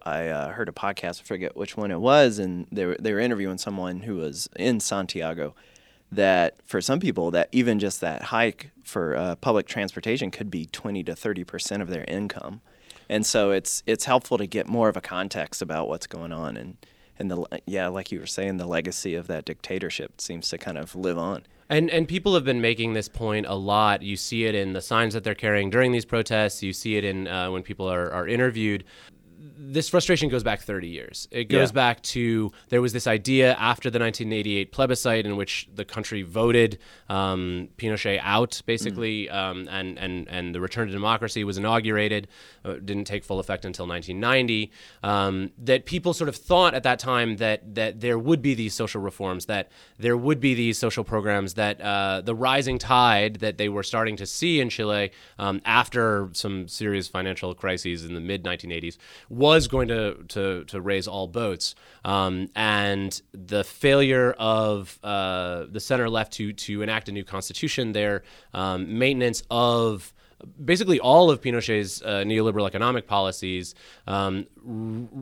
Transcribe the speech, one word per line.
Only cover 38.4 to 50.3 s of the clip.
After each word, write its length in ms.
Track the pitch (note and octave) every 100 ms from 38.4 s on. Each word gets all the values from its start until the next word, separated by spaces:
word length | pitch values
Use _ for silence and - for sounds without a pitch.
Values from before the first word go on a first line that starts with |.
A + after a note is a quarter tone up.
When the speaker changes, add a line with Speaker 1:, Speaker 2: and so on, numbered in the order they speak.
| A#2+ - -
Speaker 2:
basically, 600 | A2+ A2 G2+ A2+ G#2+ G2+
Speaker 1:
Mm. 60 |
Speaker 2:
um, 340 | F#2+ F#2+ F#2 F#2
and, 280 | F#2+ F#2 F2
and, 280 | F#2+ F2+ -
and 260 | F2+ F2 F2
the 60 |
return 260 | F2+ - A2
to 60 |
democracy 500 | G2 G#2+ A2+ A2+ -
was 140 | G2+ F#2+
inaugurated, 720 | G#2 A2+ A2 G#2+ G#2 G#2 G2+ - - -
uh, 120 | - E2+
didn't 280 | G2 G2+
take 220 | G2+ G2+ -
full 140 | F#2+
effect 260 | F#2 F#2+ F#2+
until 200 | F2+ F2
nineteen 340 | F2 E2+ F#2
ninety, 500 | A#2 C3 B2 A2 G#2+ - - -
um, 480 | G2+ G2+ G2 F#2+ F#2+ -
that 280 | A#2+ C3 -
people 280 | F3 F3
sort 160 | E3 D#3
of 60 | C3+
thought 360 | - F3+ F3+
at 100 | C3
that 160 | B2+ B2
time 360 | B2+ B2 A#2 G#2+
that, 380 | A2+ G#2+ G#2+ G#2
that 240 | A2 G#2+
there 180 | A#2+ A#2
would 240 | A#2+ D#3+
be 120 | C3
these 200 | A#2+ A2
social 280 | - A2 G#2+
reforms, 460 | G2 - G2 F#2 -
that 220 | G2+ - - - -
there 160 | A#2 A#2+
would 240 | C3